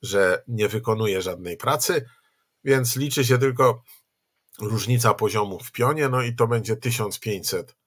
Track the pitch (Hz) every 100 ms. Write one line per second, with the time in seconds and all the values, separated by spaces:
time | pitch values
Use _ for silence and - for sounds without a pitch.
0 | 120 101 95 90 - 117 104 110 117 110
1 | 110 95 92 90 87 85 - 143 - 175
2 | 123 _ _ _ _ _ 135 135 123 127
3 | 143 135 127 127 135 123 131 117 _ -
4 | _ _ _ _ _ - 107 110 110 123
5 | 117 104 107 107 104 92 - - 120 156
6 | 143 127 120 117 117 117 107 110 123 117
7 | 107 - - 98 - 92 85 _